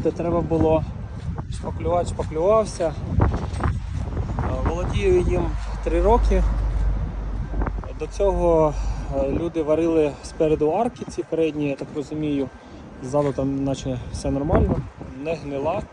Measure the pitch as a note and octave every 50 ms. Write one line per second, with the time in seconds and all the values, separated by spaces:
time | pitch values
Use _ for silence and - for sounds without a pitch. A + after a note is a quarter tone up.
0 | - E3 D3+ - D#3+ E3+ E3+ E3+ D#3+ D#3 E3 D#3+ D#3+ D#3+ D#3 D#3+ D3+ - - -
1 | - - - - - - - - - - - - - - - - E3 E3 E3+ F3
2 | E3+ D#3 - - - - D#3 D#3 E3 F#3+ G#3+ A3+ G#3+ - - - F3+ D#3+ D3+ -
3 | - - - - - - - - - - - - - - - - - - - -
4 | - - - - - - - - - C3 C3 C3 C3+ - D#3 E3+ F#3 F#3 - G3+
5 | G3+ F#3+ F#3 F3+ F3 E3+ F3 F3 F3 E3 - - - - - - - E3 D#3+ F3
6 | F3+ G3 A3+ A#3+ - - G3+ F#3+ F3+ - - - - - - - - - - -
7 | - - - - - - - - - - - - - - - - - - - -
8 | D#3 D#3 - - G3+ G3 F#3 F3 F3 F3 E3 D#3+ D#3 D3+ C#3+ - - - - -
9 | - - C#3 C3+ C3+ C#3 C#3 D3 E3 E3+ E3 E3+ D#3 C#3+ D#3 D#3+ E3 E3+ E3 D#3+
10 | D3+ D3 C3+ - - - - - E3 D#3 D#3 C#3+ D3+ D3+ D#3+ F#3+ A#3 B3 - -
11 | - - - - E3+ - E3+ D#3+ E3 D#3 D3 D3+ D3 C#3+ C#3 - D3+ - - D3+
12 | C#3 C3+ D3+ D#3 D3+ D3+ D3 C#3 C3+ B2+ - - - - - - - - - -
13 | - B2+ C3 D3 D3 C#3+ C3+ D3 C3+ C3+ C#3 C#3 C#3 C#3 C3+ - - C3+ B2+ A#2+
14 | - - - - - C#3+ C#3 C3+ C#3+ D#3 F#3 A3 - G3 E3 - C3 A2 - -
15 | - C3 C3 C3 C#3 D#3 E3+ D3+ D3 C#3+ C#3 C#3 C#3 D#3 F3 G#3 A3 -